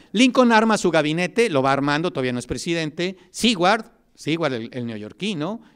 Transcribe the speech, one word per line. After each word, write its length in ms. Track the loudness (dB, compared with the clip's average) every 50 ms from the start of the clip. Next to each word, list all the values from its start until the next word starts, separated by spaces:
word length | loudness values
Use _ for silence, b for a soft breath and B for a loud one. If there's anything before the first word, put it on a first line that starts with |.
| B B B
Lincoln 400 | 2 4 4 6 4 4 6 6
arma 240 | 4 4 4 2
su 140 | 2 2 2
gabinete, 580 | 2 2 2 2 0 -2 -2 -2 0 0 0 2
lo 140 | 2 2 2
va 100 | 2 2
armando, 380 | 0 0 0 0 0 -2 -4
todavía 220 | -4 -4 -4 -4 -4
no 60 | -4
es 80 | -6
presidente. 680 | -6 -8 -8 -4 -4 -4 -2 -4 -4 -6 -6 -6 -6 -6 B B B
Seward, 560 | B 0 2 2 2 4 2 2 2 2 -2 -8 _ _ _ _ _
Seward, 400 | -12 -6 -4 -2 -2 -2 -2 -2
el, 160 | -4 -8 -8 -10
el 140 | -8 -8
neoyorquino, 720 | -8 -8 -10 -10 -12 -12 -8 -6 -6 -4 -4 -6 -6 -8 -10 B B B